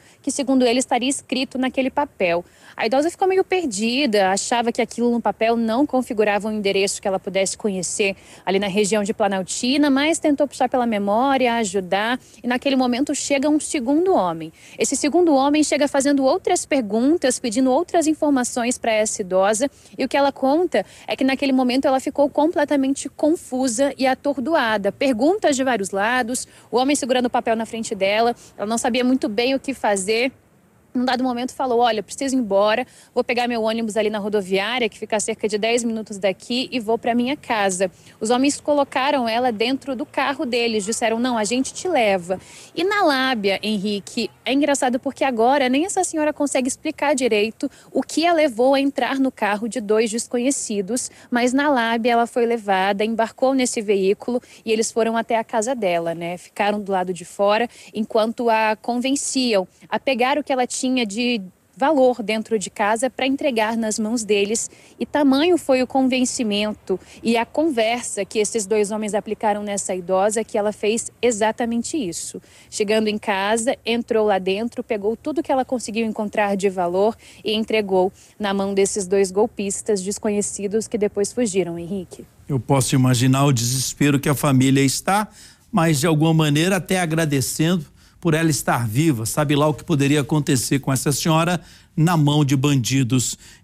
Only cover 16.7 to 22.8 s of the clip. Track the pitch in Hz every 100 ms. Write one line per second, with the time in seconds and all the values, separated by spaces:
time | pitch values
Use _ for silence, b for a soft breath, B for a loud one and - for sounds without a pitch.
16.7 | 285 208 220 262 339 262 - 240 214 262
17.7 | 262 349 349 311 302 302 269 240 262 240
18.7 | - 233 220 220 - 185 185 196 214 277
19.7 | B B B 254 285 277 - 262 302 359
20.7 | 220 - B B 254 262 269 277 262 247
21.7 | 254 285 262 294 277 285 - 302 359 294
22.7 | 285